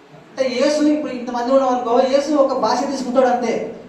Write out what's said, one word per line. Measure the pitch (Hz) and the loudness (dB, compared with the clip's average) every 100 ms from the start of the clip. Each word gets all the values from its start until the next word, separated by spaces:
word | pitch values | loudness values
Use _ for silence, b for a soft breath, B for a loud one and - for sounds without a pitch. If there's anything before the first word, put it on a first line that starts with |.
| - | -20
అంటే | - - - 262 | -20 -12 -6 -4
యేసు | 240 285 302 | 0 0 2
ఇప్పుడు | 294 294 262 | 2 0 -4
ఇంతమంది | 247 240 240 240 | -8 -8 -6 0
ఉన్నాం | 269 262 247 | 2 2 0
అనుకో, | 226 254 | 0 2
యేసు | 262 277 302 | 2 2 2
ఒక | 294 269 254 | 2 2 0
భాష | 220 247 277 | 0 0 -2
తీసుకుంటాడు | 269 247 240 247 | -4 -2 2 2
అంతే. | 240 233 220 - - | 2 -2 -4 -6 -12